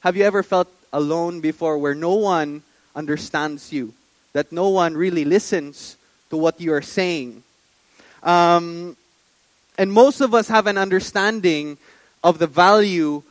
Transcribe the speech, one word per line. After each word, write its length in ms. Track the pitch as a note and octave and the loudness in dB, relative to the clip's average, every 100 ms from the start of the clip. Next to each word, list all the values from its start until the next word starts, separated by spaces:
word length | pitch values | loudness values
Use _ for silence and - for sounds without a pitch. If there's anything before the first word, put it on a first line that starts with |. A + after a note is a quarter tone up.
Have 160 | F3+ F3+ | -2 2
you 80 | |
ever 180 | G3+ G3+ | 0 0
felt 260 | F#3+ F#3+ F3+ _ _ | -2 0 -2 _ _
alone 480 | C#3+ D3 E3 E3+ F3 | -4 -2 -2 -4 -4
before 380 | D#3 D#3 E3 D3+ | -6 -4 -4 -2
where 160 | C#3+ | -2
no 200 | C#3+ E3 | -4 -2
one 480 | G3 G#3 F3+ D3+ D3 _ _ _ | 0 2 0 -2 -8 _ _ _
understands 800 | - D3+ D3 - D#3+ D3+ D3 - | -12 -6 -6 -4 -6 -6 -8 -10
you, 220 | D3+ A#2+ - _ _ _ | -10 -10 -12 _ _ _
that 200 | - D3 | -6 -6
no 160 | E3 F#3+ | -2 0
one 280 | G3 E3+ D#3 | 2 0 0
really 280 | F3+ E3+ | -2 -2
listens 720 | D3 F#3 - F#3+ C#3+ D3 - - _ _ _ | 0 0 0 -6 -6 -14 -20 -20 _ _ _
to 60 | D#3+ | -2
what 240 | D#3+ D#3 | -2 -2
you 120 | E3+ | -2
are 100 | D#3 | -2
saying? 600 | - - F#3 E3+ B2+ A2 _ _ _ _ _ _ _ _ | -4 -4 -2 -2 -8 -16 _ _ _ _ _ _ _ _
Um, 760 | - F3 E3+ E3+ E3+ E3+ F3 D3 _ _ _ _ _ _ _ - | 2 4 6 4 2 -10 -14 -16 _ _ _ _ _ _ _ -4
and 140 | G3 | 0
most 280 | G3+ B3+ C#4 | 6 6 6
of 140 | C4+ | 0
us 140 | A#3 G#3+ | 0 2
have 180 | A3+ G#3 | 0 0
an 120 | G3+ | -2
understanding 1000 | G3 F#3 F#3 G#3 G3 A3 F#3 D#3 D3+ D3 _ _ _ _ | 0 -2 -2 -4 -2 0 -2 -2 -6 -14 _ _ _ _
of 160 | E3+ E3 | 0 2
the 80 | E3 | 0
value 760 | C#3 F3+ G#3 G#3 F3+ D#3 D3 D3 | 4 4 6 4 0 -2 -4 -10